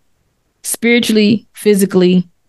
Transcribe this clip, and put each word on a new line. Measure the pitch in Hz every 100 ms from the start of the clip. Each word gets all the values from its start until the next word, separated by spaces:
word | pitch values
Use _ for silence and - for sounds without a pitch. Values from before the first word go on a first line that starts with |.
| _ _ _ _ _ _
spiritually, | - - 233 240 233 214 208 220 -
physically, | - 208 196 190 185 180 180 - _